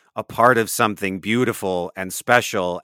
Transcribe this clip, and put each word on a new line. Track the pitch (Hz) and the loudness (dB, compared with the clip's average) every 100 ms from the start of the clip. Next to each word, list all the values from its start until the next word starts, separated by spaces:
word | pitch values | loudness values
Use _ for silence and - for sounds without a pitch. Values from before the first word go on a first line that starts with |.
| _ - | _ -12
a | |
part | - - 117 117 | -6 4 6 6
of | 107 | 2
something | - 113 95 101 95 | 0 -2 -2 -6 -4
beautiful | 98 120 120 110 98 90 85 98 | -2 0 0 -2 -4 -4 -4 -8
and | 95 | -10
special | - - 120 - 107 90 87 | -6 2 2 2 -2 -4 -4